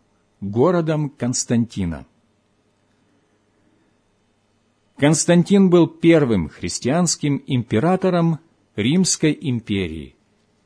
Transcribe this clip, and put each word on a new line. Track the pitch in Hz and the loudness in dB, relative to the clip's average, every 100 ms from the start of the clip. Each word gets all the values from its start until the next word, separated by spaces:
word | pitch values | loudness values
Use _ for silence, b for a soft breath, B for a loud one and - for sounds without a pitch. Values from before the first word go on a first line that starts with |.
| _ _ _ _ | _ _ _ _
городом | 98 104 165 175 160 156 147 | -6 0 2 2 -2 -4 -6
Константина. | - 123 123 - 117 113 - 87 73 - _ _ _ _ _ _ _ _ _ _ _ _ _ _ _ _ _ _ _ _ _ _ _ _ _ _ _ _ - | -6 -6 -6 -2 -2 -2 -4 -6 -8 -14 _ _ _ _ _ _ _ _ _ _ _ _ _ _ _ _ _ _ _ _ _ _ _ _ _ _ _ _ -2
Константин | 139 160 - 175 160 202 190 | 0 2 2 2 4 4 4
был | 175 160 | 4 2
первым | - 170 165 131 101 73 | 2 4 4 4 0 -4
христианским | - 90 - 117 165 170 - 147 139 - | -8 -10 -6 -2 0 -2 -2 -4 -4 -4
императором | 127 110 110 160 185 190 175 165 156 _ _ _ - | -4 -2 -2 0 0 0 0 0 -2 _ _ _ -4
Римской | 110 180 175 - 156 151 | 0 0 0 0 -2 -2
империи, | 147 120 - 98 90 80 67 _ _ _ _ _ | -4 -6 -4 -4 -4 -8 -16 _ _ _ _ _